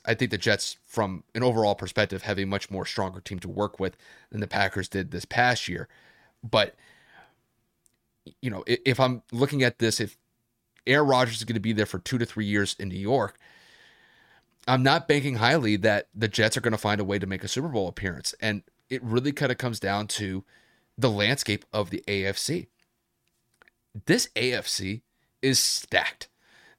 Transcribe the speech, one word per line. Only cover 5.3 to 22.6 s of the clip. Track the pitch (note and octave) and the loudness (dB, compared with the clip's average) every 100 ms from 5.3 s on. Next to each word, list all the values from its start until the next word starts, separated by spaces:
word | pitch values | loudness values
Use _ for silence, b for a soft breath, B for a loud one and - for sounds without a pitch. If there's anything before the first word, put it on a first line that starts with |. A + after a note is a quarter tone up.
| A#2+ B2 A#2+ - | 2 4 2 -2
year. | F2 - b b b b _ | -6 -10 b b b b _
But, | A2+ A2+ G2+ - b b b b b b _ _ _ _ _ _ _ _ - - | 0 2 2 -2 b b b b b b _ _ _ _ _ _ _ _ -20 -10
you | B2+ | -8
know, | F#2+ - | -6 -2
i-, | A#2+ - | 0 2
if | B2 | 2
I'm | B2+ B2 - | 2 0 -6
looking | A#2+ C3+ C#3+ | -2 0 2
at | B2+ - | 0 2
this, | A2+ - | 0 0
if | G#2 - _ _ _ _ _ _ - | -4 -8 _ _ _ _ _ _ 2
Aaron | C#3 C#3+ | 4 6
Rodgers | B2+ B2 A2 | 4 4 0
is | |
gonna | A2 A2+ | -4 -2
be | A2 | 0
there | A2 G#2 | 0 0
for | F2+ | -4
two | - B2+ | -4 -4
to | A#2 | -2
three | - G2+ | -2 0
years | G#2 G2+ - | 0 0 -2
in | G2 | -8
New | F#2+ | -4
York, | G2+ C3+ G2 - b b b b b b b b b b _ _ - | 0 0 0 -6 b b b b b b b b b b _ _ 0
I'm | B2+ | 4
not | C3 D#3+ - | 6 4 4
banking | D3 C#3 A#2 | 2 2 2
highly | A#2 D#3 A2 G#2 | 2 4 2 2
that | G#2+ G#2 - G2+ | 4 2 -2 -2
the | A2 | -2
Jets | G#2+ A2 - | 2 2 2
are | |
gonna | A#2 G#2+ | 0 0
find | G#2+ G#2 | 2 0
a | G2 | 0
way | G2+ | -2
to | F#2+ | -2
make | F#2+ | -6
a | G2 | -6
Super | B2+ D#3+ | -4 -2
Bowl | A#2 F2+ | -2 -2
appearance. | - G2 D2+ - - | -4 -6 -4 -8 -4
And | A2 G2+ - _ _ | -4 -4 -8 _ _
it | C3 | -6
really | B2 A#2 C#3 | 0 0 0
kinda | C#3+ C#3 B2+ | 0 0 0
comes | B2+ A2 | -4 -4
down | F#2+ G2+ G#2+ | -2 -2 -2
to | - G2+ F#2+ b b b b b - | -4 -4 -6 b b b b b -2
the | B2 | 0
landscape | G2+ G#2 C#3+ - G#2 - | 2 2 0 0 -4 -2
of | G#2+ F#2 | -4 -4
the | F#2+ - | -6 -4
A | G2+ F#2+ | -4 -2
F | G2 | -4
C. | - E3 | -4 -6